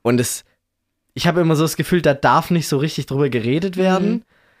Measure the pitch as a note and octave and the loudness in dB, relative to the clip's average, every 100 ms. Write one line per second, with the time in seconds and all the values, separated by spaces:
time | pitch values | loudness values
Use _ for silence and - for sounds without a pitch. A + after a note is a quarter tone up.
0 | A#2 B2 A#2 - - _ _ _ _ _ | 0 0 0 -6 -14 _ _ _ _ _
1 | _ - E3+ E3 E3 D3+ D#3+ - D#3 F3+ | _ -4 0 2 2 2 0 -2 -2 0
2 | D3+ C#3 C3 C#3 - F3 C#3+ C#3 D3+ - | 2 2 2 2 2 -2 0 -2 -2 -6
3 | C3 C3+ C#3+ A#2+ A2+ D3+ F#3+ F#3 F#3 F#3 | -4 -2 0 0 -2 -2 -2 -2 0 2
4 | G3+ A#3 - _ _ _ | 0 -2 -8 _ _ _